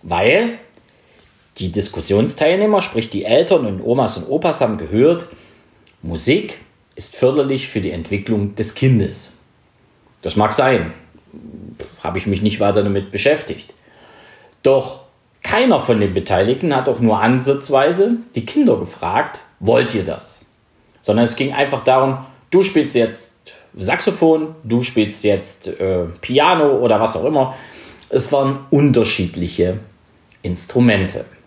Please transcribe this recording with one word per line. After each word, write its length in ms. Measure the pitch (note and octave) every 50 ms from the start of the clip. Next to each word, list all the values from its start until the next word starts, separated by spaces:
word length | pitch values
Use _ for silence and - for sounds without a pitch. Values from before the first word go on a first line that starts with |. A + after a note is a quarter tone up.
Weil 560 | _ E2+ F2 E2+ G2 A#2 D3+ G3+ A#3 A#3 A#3 - - _ _ _ _ _ _ _ _ _ _ - - - _ _ _ _ _
die 140 | - F#2+ F2+
Diskussionsteilnehmer, 1080 | E2+ G#2 F#2+ - - - D#2+ - G2 G#2 A#2 C3 - - D#3 D#3 F3+ F#3+ G#3 G#3+ G#3+ G3
sprich 300 | - - - A#2 A2+ A2+
die 140 | - G2+ F#2+
Eltern 420 | G#2+ A2+ C#3+ E3+ E3 G3 D#3+ C3
und 120 | G#2+ G2 F#2+
Omas 380 | - - B2 C3+ B2 G#2 -
und 100 | - E2+
Opas, 320 | - C3+ D#3+ E3+ F3 D3+ -
haben 200 | C3+ A2+ G#2+ G#2
gehört, 480 | - D#2 F#2+ A2 C3+ D#3 E3+ E3+ - - - - - _ _ _ _ _ _ _ _ _ _ _
Musik 560 | - E2 E2+ D#2+ - A#2+ D3+ G3+ G#3 G#3 - - - _ _ _ _ _ _
ist 200 | - - - -
förderlich 520 | - - B2+ C3+ D3+ C#3 C3+ C#3 C3 -
für 140 | - - G#2+
die 100 | F2+ D#2+
Entwicklung 640 | E2 E2+ E2 - G2+ G2 - - A2+ G#2 G2+ G2+ -
des 180 | - A2 - -
Kindes. 600 | - - C3 B2+ A2 G2 - - - - - - _ _ _ _ _ _ _ _ _ _ _ _ _ _ _ _ _ -
Das 120 | F2 -
mag 160 | G#2 G#2+ G#2+
sein, 420 | - - B2+ C3 C3 G#2 E2 D#2+ - - - _ _ - _ _ - D2+ - D#2 - - - - - - - - - -
habe 160 | - E2 F2
ich 100 | F#2+ -
mich 140 | G#2 G2 F#2
nicht 200 | G#2 G#2+ - -
weiter 220 | G#2 G2+ G2+ G#2+ G2+
damit 280 | G2+ G2 G2 G2 -
beschäftigt. 600 | - G#2 - C#3 D3 - - - - - - - - _ _ _ _ _ - - - - - - - _ _ _ _ _ _
Doch 380 | C3+ C3+ C3+ C3 - - - - _ _ _ _ _ _ _ -
keiner 380 | - - G#3+ B3+ C4 F#3+ C3+
von 180 | - - A#2 G#2+
den 140 | G#2 G2 F#2
Beteiligten 600 | F#2+ E2+ - G2 F#2 G2 A2 C3 C3+ - E3 C#3
hat 140 | B2+ -
auch 140 | C#3 B2 A2+
nur 180 | A#2+ A2+ G#2+ G2+
ansatzweise 1000 | - A#2 B2+ C3 B2+ C3+ C#3 C#3 - - C#3+ C3+ C#3 D3+ F3 F3+ G3 A#3 A#3+ A#3 - - -
die 100 | - A#2
Kinder 320 | - - D4 D4 A3+ -
gefragt, 640 | - - - - - - E2+ F#2+ A#2+ D3 - - - - _ _ _
„Wollt 340 | F2 G#2 A#2 B2 B2 A#2 A#2+
ihr 120 | G#2+ F2+
das?“ 360 | E2+ D2+ - - - - - - _ _ _ _ _ _ _ _ _ _ _
Sondern 240 | _ - G#2 A2+ A#2+
es 100 | A2+ -
ging 180 | - C3+ C#3 C#3
einfach 300 | C3 C#3+ C#3 C#3 B2+ -
darum, 360 | C3+ B2+ C3 C3+ C3+ C3+ C3 - - - _ _ _
„Du 120 | - F3+ F#3+
spielst 320 | F#3+ - D#3+ C#3+ - -
jetzt 380 | A#2+ A2+ A2 A2+ - - - _ _ _ - - - _ _ -
Saxophon, 800 | - F#2+ G2 E3 F3+ - G#3+ - - E3+ D#3+ D#3+ D#3 D#3 D#3 D#3+ - -
du 200 | A2 A#2 A#2+ B2
spielst 420 | B2 - A#2 G#2+ G#2 G#2 - -
jetzt, 420 | G#2 G2+ F#2 - - - - -
äh, 380 | F#2 - - F#2 F#2+ F#2 F2+ F2 E2 F2 -
Piano“ 560 | - - B2 C#3+ D3 - - E3 D3+ C#3+ C3+
oder 240 | A2+ B2 A#2 A2 G#2
was 160 | A2+ A2 -
auch 80 | F2 G2+
immer. 300 | C#3 D#3 C#3+ C3 C3 - - - - - - - - - - - _
Es 220 | - C3 - -
waren 280 | D3 C#3 C#3 C3+ C3+ C3+ - -
unterschiedliche 1080 | - C#3+ D3 C#3+ A#2 A#2+ A2+ - - - F#2+ E2+ - F2 F2+ E2+ - - F2 F2+ F#2 G2+ - - _ _ _ _ _ _ _ _ _ _
Instrumente. 840 | - F2 F2+ - - - - B2+ B2 A#2+ G#2+ G2 F#2+ F#2 - A1+ - - - - _